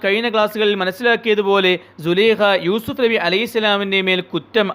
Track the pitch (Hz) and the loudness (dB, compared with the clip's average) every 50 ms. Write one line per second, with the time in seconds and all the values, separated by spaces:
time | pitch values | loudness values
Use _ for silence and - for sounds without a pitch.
0 | - 196 196 226 233 240 208 220 214 208 214 220 214 208 208 196 185 185 185 - | -2 -2 -2 0 -2 -2 0 0 0 0 0 0 0 0 0 0 -2 -4 -4 -2
1 | 247 240 233 208 226 226 214 208 202 196 196 196 185 185 180 165 - - _ - | 0 0 0 2 0 0 0 2 2 2 2 2 2 2 0 0 -4 -12 _ -6
2 | 151 170 175 185 214 226 220 190 208 202 196 185 - 170 202 226 220 - 285 - | -4 -2 2 2 4 2 2 2 2 2 2 2 0 -2 -2 -2 -4 -6 -4 -2
3 | 247 226 226 208 170 175 180 202 233 226 226 226 214 214 202 202 202 196 196 196 | 0 0 0 0 0 0 0 -2 -2 -2 -4 -2 0 0 0 -2 -2 -2 -2 0
4 | 185 185 185 180 180 - - 165 - - - 220 202 190 - | 0 0 0 -2 -2 -4 -6 -8 -6 -2 -2 0 0 0 0